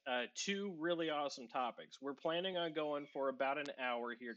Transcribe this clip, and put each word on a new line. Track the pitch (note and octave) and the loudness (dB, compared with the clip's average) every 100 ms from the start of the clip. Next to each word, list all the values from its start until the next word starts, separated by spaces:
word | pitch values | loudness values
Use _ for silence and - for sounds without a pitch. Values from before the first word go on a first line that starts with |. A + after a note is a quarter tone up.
| C#3 | 0
uh, | B2 A#2 - | 0 0 -2
two | - G3 G3+ E3 | 0 0 -2 0
really | E3 E3+ D#3+ | 2 2 2
awesome | D3+ C#3+ C#3 A#2 | 2 0 -2 -4
topics. | C#3 B2 - - - | 0 0 -2 -14 -8
We're | C3+ | -6
planning | C3+ E3 E3+ F#3 F3+ | -2 0 2 2 0
on | E3+ | 0
going | D#3 D3+ D3 C#3+ | 0 0 0 -2
for | C#3+ C3+ | 0 0
about | B2+ C3+ D3 | 2 2 2
an | C#3+ - | -2 -2
hour | B2+ A#2+ A#2+ | 0 0 -2
here | A#2+ A#2+ | -4 -6